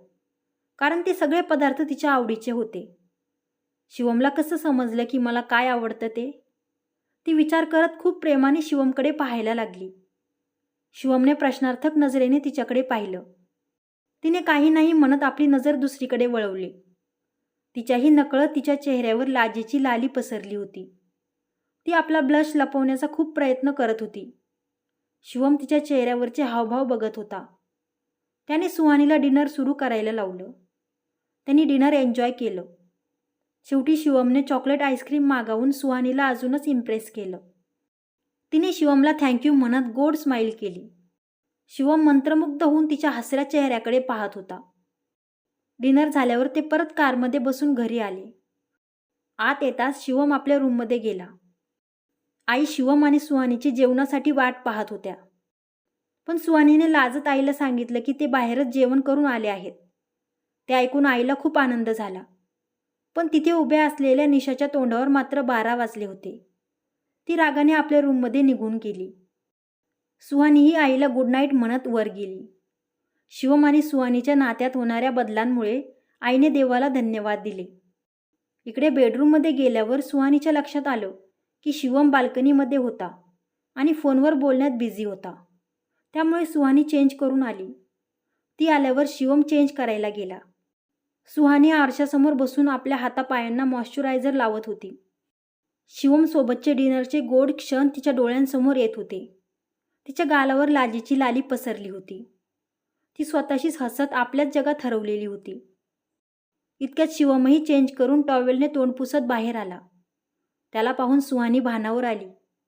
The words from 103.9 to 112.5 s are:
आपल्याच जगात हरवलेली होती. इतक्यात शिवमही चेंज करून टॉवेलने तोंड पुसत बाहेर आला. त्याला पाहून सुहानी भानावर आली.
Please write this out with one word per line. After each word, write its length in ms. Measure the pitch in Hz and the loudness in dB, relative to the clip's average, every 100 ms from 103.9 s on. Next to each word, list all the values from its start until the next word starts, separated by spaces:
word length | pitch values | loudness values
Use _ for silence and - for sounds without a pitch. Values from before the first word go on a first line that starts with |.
| 240 277 | -4 -4
आपल्याच 400 | 254 247 269 294 | -2 -2 -2 -2
जगात 220 | 294 277 294 | 0 -2 -2
हरवलेली 420 | 247 226 208 208 208 | -2 -4 -4 -6 -6
होती. 500 | 196 190 190 - _ _ _ _ _ _ _ _ _ _ - | -10 -14 -18 -20 _ _ _ _ _ _ _ _ _ _ -12
इतक्यात 280 | 269 294 311 | -8 -2 -2
शिवमही 560 | 311 285 262 262 311 311 | 2 2 4 4 4 4
चेंज 260 | 285 262 | 2 2
करून 300 | - 247 285 | 2 2 2
टॉवेलने 460 | 285 262 247 254 294 | 2 0 2 0 0
तोंड 260 | 294 254 | 0 -2
पुसत 300 | 254 254 294 247 | -2 -4 -2 -2
बाहेर 280 | 240 226 233 | -2 -2 -6
आला. 240 | 196 175 _ _ _ _ _ _ _ _ _ | -8 -12 _ _ _ _ _ _ _ _ _
त्याला 180 | 220 233 | -4 -2
पाहून 280 | 262 254 277 | 0 2 2
सुहानी 400 | 277 254 233 247 | 0 -2 0 0
भानावर 440 | 247 226 220 233 | 0 -4 -4 -4
आली. 260 | 247 214 190 - _ | -4 -4 -8 -20 _